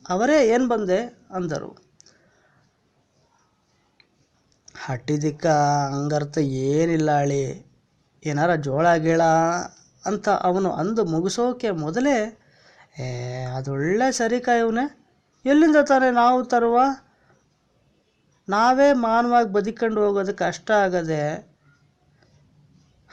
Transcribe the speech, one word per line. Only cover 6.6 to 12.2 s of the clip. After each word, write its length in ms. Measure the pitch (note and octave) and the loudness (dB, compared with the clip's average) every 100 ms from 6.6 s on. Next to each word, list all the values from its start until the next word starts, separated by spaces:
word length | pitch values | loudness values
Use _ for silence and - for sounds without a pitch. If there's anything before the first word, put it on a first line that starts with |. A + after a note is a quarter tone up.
| C3+ D3 E3 D#3+ D3+ D3 | -2 0 0 0 0 0
ಅಳಿ, 540 | C#3+ C#3 C3+ - - _ _ _ _ _ D#3 | 0 -2 -4 -10 -18 _ _ _ _ _ -6
ಏನಾರ 300 | C#3+ E3+ E3 | -2 0 0
ಜೋಳ 400 | C#3+ C#3 E3+ E3+ | -2 0 2 2
ಗೀಳ?" 260 | D#3+ E3 E3 D#3+ E3 F3 - - _ _ - | 2 2 2 2 2 -2 -8 -16 _ _ -6
ಅಂತ 240 | G3+ G#3 | -4 -2
ಅವನು 420 | G3 F#3 F#3 F#3+ | 0 0 0 -2
ಅಂದು 340 | - D#3 A3+ G3 | -2 -4 -2 -2
ಮುಗಿಸೋಕೆ 640 | D#3+ F#3 F#3+ B3 B3 A3+ | -2 -2 -2 -4 -2 -4
ಮೊದಲೇ, 680 | F3 D3+ F#3+ C#4 B3+ | -4 -4 -2 0 0